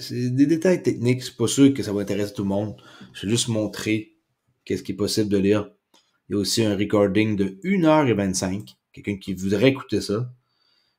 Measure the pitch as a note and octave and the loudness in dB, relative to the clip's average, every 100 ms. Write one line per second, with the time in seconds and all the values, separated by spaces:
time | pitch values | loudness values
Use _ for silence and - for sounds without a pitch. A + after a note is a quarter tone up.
0 | - A#2+ B2 B2+ C#3+ D#3+ F#3 F3+ D#3 F#2+ | -10 -4 -2 2 2 4 2 2 0 0
1 | A#2 B2 - - A2+ - C#3 C3+ G2 G2+ | 0 0 -4 -4 -2 6 6 6 -2 -4
2 | G2+ G2+ G2+ - G2 G2 G#2+ - - - | -2 -4 -4 -4 -2 -2 -4 -10 -20 -20
3 | - - F#2 A#2 A#2+ A2+ G#2 - A2 A2 | -20 -10 -2 -2 0 -2 -4 -4 -2 -2
4 | G#2+ _ _ _ _ _ - G2 - G2 | -4 _ _ _ _ _ -6 -6 -6 -4
5 | G2+ - G#2+ G2+ G2 G#2 G2+ _ _ _ | -2 0 0 2 4 2 0 _ _ _
6 | _ _ _ G2 F#2 - G#2+ G2 G#2 G#2+ | _ _ _ -4 -2 0 0 0 0 2
7 | G2+ F#2+ A2 G2+ G2 F#2+ F#3 G3 D#3+ D#3 | 4 2 0 0 -2 -4 -2 2 4 4
8 | C3+ G#2 G2 F2+ F#2+ G2 - _ _ - | 4 2 0 -2 -4 -6 -10 _ _ -12
9 | - G2 - F#2 F#2+ G2+ C3 C3+ - G#2 | -8 -6 -6 -6 -2 2 2 2 -4 -6
10 | - G#2 B2 - _ _ _ _ _ | -2 -4 -6 -12 _ _ _ _ _